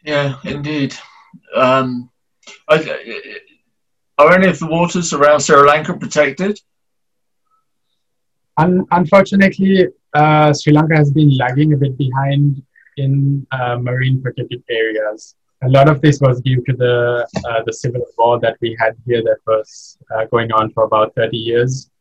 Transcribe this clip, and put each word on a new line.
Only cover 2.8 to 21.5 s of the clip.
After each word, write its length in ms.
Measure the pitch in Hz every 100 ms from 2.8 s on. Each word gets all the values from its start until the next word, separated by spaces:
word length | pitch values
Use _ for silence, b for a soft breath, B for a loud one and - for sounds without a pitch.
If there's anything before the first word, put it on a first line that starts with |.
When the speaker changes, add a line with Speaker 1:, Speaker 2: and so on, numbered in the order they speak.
| 135 71 113 107 - 98 _ _ _ _ _ _ _ -
Speaker 1:
are 160 | 151
any 140 | 180 185
of 120 | 156
the 80 | 160
waters 460 | 165 170 180 170
around 260 | 147 147 151
Sri 260 | 143 147 143
Lanka 280 | 151 147
protected? 680 | - 123 151 143 139 190 208 _ _ _ _ _ _ _ _ _ _ _ _ _ _ _ _ _ _ _ -
Speaker 2:
Un-, 280 | 175 180 -
unfortunately, 960 | 175 160 196 190 196 190 190 190 190 175 - _
uh, 380 | 147 151 151 151
Sri 200 | 147 151
Lanka 240 | 151 156 160
has 120 | 143
been 280 | 143 147 131
lagging 340 | 123 135 151
a 60 | 143
bit 200 | 135 127
behind 640 | 131 135 139 139 143 135 _ b b -
in, 500 | 135 139 139 139 131
uh, 240 | 131 123 120
marine 440 | 123 127 127 131
protected 400 | 127 120 117 120 -
areas. 680 | 113 113 110 107 110 - _ _ _
A 60 | 131
lot 180 | 135 147
of 140 | 143
this 180 | 151 139
was 220 | 135 123
due 200 | 127 131 123
to 60 |
the, 540 | 120 123 120 120 120 117 - 120
uh, 160 | 113 113
the 60 |
civil 340 | 113 127 120 - -
war 220 | 117 120
that 160 | 113 -
we 160 | 117 113
had 200 | 113 113 120
here 160 | 117
that 140 | 110 110 -
was, 500 | 110 - - - _ _
uh, 120 | 113 110
going 260 | 117 113
on 200 | 110 110
for 100 | 113
about 320 | 107 110 110 -
thirty 220 | 113 117
years 520 | 113